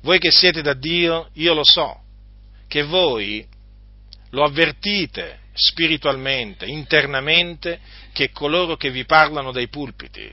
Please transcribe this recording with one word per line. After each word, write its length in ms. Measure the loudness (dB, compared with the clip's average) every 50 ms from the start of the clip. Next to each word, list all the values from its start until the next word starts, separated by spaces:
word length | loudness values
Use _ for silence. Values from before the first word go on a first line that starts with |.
| 2
Voi 160 | 4 2 4
che 120 | 4 4
siete 320 | 4 6 4 4 2 2 0
da 120 | -2 -2
Dio, 560 | -2 -2 -2 0 0 2 2 0 -2 -4 -10 -10
io 200 | -2 0 2 2
lo 100 | 4 4
so, 360 | 4 4 4 2 -4 -6 -12 -18 -20 -20 -20 -20 -20 -20 -20 -20 -20 -20 -20 -18 -6
che 140 | -4 -4 -2
voi 640 | 0 0 2 2 2 0 -2 -4 -4 -6 -8 -10 -14 -20 -20 -20 -20 -20 -20 -20 -20 -20 -20 -20 -20 -20 -20 -20 -10
lo 140 | -2 0 0
avvertite 960 | 0 4 2 0 0 0 -4 -4 -2 -2 -2 -2 -4 -6 -10 -10 -10 -12 -18 -20 -16 -4
spiritualmente, 1120 | 0 0 0 2 2 0 0 0 0 0 -2 -2 -2 -2 -4 -4 -4 -4 -8 -10 -12 -10
internamente, 1160 | -10 -10 -10 -4 0 2 2 2 2 -2 -4 -2 2 2 2 2 0 -6 -8 -6 -8 -8 -8 -10 -20 -20 -20 -20 -14 -4
che 180 | -4 -4 -4
coloro 460 | -2 -4 -4 0 0 0 0 -2 -4
che 140 | -4 -6 -6
vi 140 | -6 -6 -2
parlano 480 | 4 6 6 6 6 2 -6 -8 -6 -4
dai 160 | -4 -6 -6
pulpiti 640 | -6 -10 -10 -10 -10 -14 -18 -18 -16 -16 -18 -18